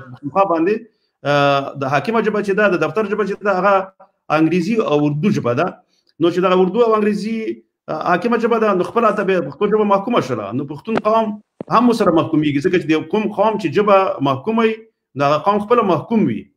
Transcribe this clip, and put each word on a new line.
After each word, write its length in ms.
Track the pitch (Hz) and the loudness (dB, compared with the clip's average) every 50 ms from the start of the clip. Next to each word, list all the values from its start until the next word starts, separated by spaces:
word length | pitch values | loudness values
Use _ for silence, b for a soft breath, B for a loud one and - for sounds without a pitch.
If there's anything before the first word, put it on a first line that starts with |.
| 127 | -10
پښتونخوا 360 | 127 127 - - 143 143 190 196 180 | -14 -16 -12 -10 -4 -2 0 0 2
باندې، 240 | 170 160 165 185 214 214 - - _ _ _ _ _ _ - | 0 0 0 0 -2 -2 -6 -12 _ _ _ _ _ _ -2
آه، 500 | 139 147 143 143 143 139 139 139 - - 143 139 | 0 2 2 4 2 2 0 -2 -4 -8 -6 -4
د 100 | 135 143 | -2 -2
حاکمه 280 | 143 139 226 220 226 - | -2 0 0 0 0 0
ژبه 140 | 220 214 208 202 | 0 -2 -2 -2
چې 100 | 196 190 196 | -2 0 2
ده، 60 | 214 202 180 | 2 2 2
د 80 | 160 156 | 0 -2
دفتر 180 | 147 147 220 214 196 | -2 -2 -2 -2 -2
ژبه 160 | 208 208 214 | -2 -2 -2
چې 80 | 196 208 - 190 | -4 -4 -4 -2
ده، 60 | 208 190 180 | -2 0 2
هغه 160 | 180 202 196 190 185 - - _ - _ _ _ _ - 147 | 2 2 2 2 0 -4 -10 _ -20 _ _ _ _ -2 0
انګریزي 380 | 156 160 160 170 180 160 190 233 220 - | 2 2 2 2 0 0 0 -2 -2 0
او 100 | - 147 147 147 | 0 0 0 0
اردو 260 | 147 147 147 151 208 - | 0 -2 0 0 0 0
ژبه 160 | 143 110 117 120 135 | 0 -2 -2 0 -2
ده. 80 | 170 190 - - _ _ _ _ _ _ _ - | -2 -4 -6 -12 _ _ _ _ _ _ _ -2
نو 120 | 160 170 | -2 0
چې 80 | 170 180 180 | 0 2 0
دغه 100 | 190 185 185 190 | 2 4 2 2
اردو 200 | 185 190 240 240 | 2 2 2 2
او 60 | 226 220 | 2 2
انګریزي، 420 | 214 208 214 202 - 202 220 226 220 220 220 233 - - _ _ _ _ - | 2 2 0 -2 -2 -4 -6 -6 -6 -6 -8 -10 -10 -14 _ _ _ _ -8
آه، 120 | 156 156 - - | -8 -4 -2 0
حاکمه 280 | 180 175 180 240 240 220 214 | 0 0 0 0 0 0 0
ژبه 160 | 226 233 220 220 | 0 0 2 2
ده، 80 | 214 196 180 | 2 0 0
نو 80 | 175 - | -2 -2
خپله 220 | - 233 233 214 202 208 | 0 0 2 2 2 0
ته 40 | 196 | 0
به 220 | 180 190 180 143 | 0 0 0 -2
پښتو 240 | 143 - - 208 202 | -4 -6 -4 -2 0
ژبه 180 | 214 214 214 202 196 | 2 2 2 2 2
محکومه 280 | 196 196 254 240 190 - | 0 0 0 -2 -2 -2
شوله. 240 | - 127 110 104 98 110 135 | -2 -4 -6 -6 -6 -6 -6
نو 80 | 147 143 156 | -6 -8 -10
پښتون 260 | 143 - 220 233 - - | -12 -8 -4 -4 -2 0
قوم 260 | 214 220 226 220 214 208 - - _ _ - - - 160 | 0 2 2 0 -2 -4 -10 -14 _ _ -14 -6 0 2
هم 140 | 220 247 240 | 4 4 4
ورسره 220 | 214 - 208 180 165 165 | 4 4 2 2 2 2
محکومیږي، 400 | 147 - - 151 151 147 135 143 143 | 2 2 0 0 0 0 0 0 0
ځکه 120 | 185 180 170 | 0 0 0
چې 80 | 147 | 0
د 40 | 143 | 0
یو 120 | 156 151 156 156 - | 0 0 -2 -2 -2
کوم 80 | 214 214 202 - 180 | -2 -2 -2 0 0
قوم 180 | 208 220 214 | 0 0 0
چې 100 | 208 208 156 135 | -2 -4 -2 0
ژبه 220 | 190 208 208 196 190 190 190 - - 135 139 | 0 2 4 4 4 4 2 -2 -2 -2 -2
محکومه 380 | 135 127 - 220 226 226 226 | -2 -2 -4 -4 -2 0 0
وي، 80 | 226 220 220 - _ _ _ _ _ - | 0 0 -4 -12 _ _ _ _ _ -4
نو 100 | 131 143 | -2 0
هغه 120 | 143 151 147 - | 0 0 0 0
قوم 120 | 202 208 208 208 | 0 0 0 0
خپله 240 | 214 240 240 214 196 170 | 0 2 2 2 2 0
محکوم 360 | 143 - - 233 214 180 135 | 0 -2 0 0 0 0 0
وي. 120 | 107 - - _ _ | -2 -4 -10 _ _